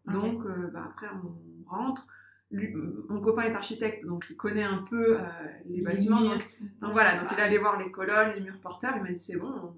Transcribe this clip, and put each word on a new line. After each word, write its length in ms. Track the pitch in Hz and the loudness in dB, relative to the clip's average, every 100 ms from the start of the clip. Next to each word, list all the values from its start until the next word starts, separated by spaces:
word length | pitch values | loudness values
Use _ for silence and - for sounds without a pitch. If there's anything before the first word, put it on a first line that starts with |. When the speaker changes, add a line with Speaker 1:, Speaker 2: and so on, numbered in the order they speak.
| - | -4
Speaker 1:
Ok. 60 | |
Speaker 2:
Donc, 320 | 190 220 233 | 0 0 -2
euh, 240 | 214 180 175 | -4 -4 -6
ben, 120 | 170 | -6
après, 220 | - - 214 196 | -12 -12 -10 -10
on 440 | 175 170 165 165 170 | -10 -12 -16 -18 -8
rentre. 380 | 185 262 254 - - - _ _ | -4 -2 -4 -8 -20 -20 _ _
Lui, 200 | 196 208 160 170 202 - | -4 -4 -4 -6 -6 -6
mon 120 | 202 | -2
copain 220 | 214 226 | 2 2
est 120 | 226 | 2
architecte, 500 | 214 202 220 220 220 | -2 -4 -4 -4 -4
donc 220 | 160 175 - | -6 -8 -8
il 60 | - | -6
connaît 260 | 208 214 | -2 0
un 220 | 208 190 185 | 0 -2 -2
peu, 300 | 233 226 220 | 2 4 4
euh, 40 | 180 170 156 - | 2 -8 -12 -12
les 140 | - 180 | -6 -2
Speaker 1:
Les 40 | |
Speaker 2:
bâtiments. 380 | 180 190 208 220 | 0 4 6 6
Speaker 1:
murs 140 | 220 | 6
Speaker 2:
Donc, 100 | 220 | 4
Speaker 1:
qui 80 | - - | -2 -10
sont 80 | 208 - | -14 -8
Speaker 2:
donc 120 | 208 | -2
voilà, 260 | 214 202 175 | 4 4 4
donc 140 | 180 | 0
il 60 | 196 | 2
est 20 | |
allé 160 | 208 202 | 4 6
voir 200 | 208 196 | 6 2
les 80 | 185 | 0
colonnes, 420 | 190 190 214 214 196 | -4 2 4 4 2
les 60 | |
murs 180 | 190 190 | -6 -8
porteurs. 320 | 185 180 247 214 | -12 -4 -2 -2
Il 60 | |
m'a 80 | 190 | -2
dit, « 80 | 180 | -6
C'est 180 | - 175 | -6 -6
bon, 100 | 175 | -6
on, 260 | 240 175 | -8 -10